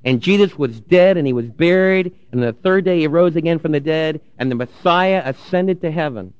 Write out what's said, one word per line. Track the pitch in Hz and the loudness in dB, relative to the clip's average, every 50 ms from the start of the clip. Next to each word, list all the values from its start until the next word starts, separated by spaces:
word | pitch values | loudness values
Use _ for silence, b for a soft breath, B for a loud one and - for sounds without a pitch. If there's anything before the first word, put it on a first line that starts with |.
| - | -2
And | 127 131 120 | -2 -2 -2
Jesus | 120 170 196 202 202 185 - - | 0 0 2 2 2 0 0 -4
was | 147 127 113 113 | -6 -6 -6 -10
dead, | 107 - 170 180 175 190 196 175 | -2 2 4 4 6 4 4 2
and | 147 139 | 0 -2
he | 127 | -2
was | 123 117 117 | -2 -4 -6
buried, | 113 - 160 170 180 185 190 190 190 190 185 180 - - - - | -4 0 0 2 2 2 2 2 2 0 -2 -4 -8 -14 -20 -8
and | - 123 | -4 -2
the | 123 117 117 | -2 -2 -4
third | - - 190 185 190 185 | -4 -2 0 0 2 0
day | 185 180 170 | 0 0 0
he | 156 151 | 0 0
rose | 143 170 180 175 156 | 2 2 2 2 2
again | 165 156 165 170 160 | 0 -2 0 -2 -2
from | - 165 156 | -2 -2 -2
the | 147 | -2
dead, | 139 151 156 160 160 156 151 151 - - - - | -2 -2 -2 -2 -2 -4 -4 -8 -12 -16 -10 -6
and | 127 131 | -4 -4
the | 127 | -2
Messiah | 117 123 120 - - - 180 170 180 185 190 190 190 151 | -4 -6 -8 -12 -4 0 0 2 2 2 2 0 0 -2
ascended | 131 131 - - - 185 180 185 190 185 175 | -4 -8 -8 -8 -4 -2 -2 0 0 -2 -4
to | - 170 | -4 -6
heaven. | 156 175 160 151 127 107 92 92 - - | -4 -4 -4 -4 -6 -8 -12 -14 -18 -20